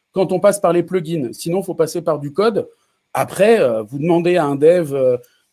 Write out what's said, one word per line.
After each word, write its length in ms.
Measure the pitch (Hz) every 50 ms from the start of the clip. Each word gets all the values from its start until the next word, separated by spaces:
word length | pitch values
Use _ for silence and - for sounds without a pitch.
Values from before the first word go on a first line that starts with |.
| _ _
quand 180 | - 185 185 156
on 80 | 190 175
passe 200 | 180 202 190 196
par 120 | - 175
les 100 | 170 175
plugins. 500 | 160 165 180 190 156 156 170 160 131 113
Sinon, 300 | 113 - - 160 170 196
faut 120 | 185 185 170
passer 280 | - 160 156 - 180
par 160 | 160 170 156 143
du 140 | 143 143
code. 360 | 143 - 202 233 208 170 - - - _ _ _ _ _ _ _ -
Après, 440 | 131 131 - - - 190 220 233 214
euh, 220 | 156 123 113 110
vous 160 | 107 107 131 139
demandez 380 | 151 170 170 170 170 175 180
à 80 | 175 151
un 120 | 143 143
dev, 380 | 135 147 160 175 180 165 139 139
euh, 220 | 139 131 127 123 123 - _ _ _ _ _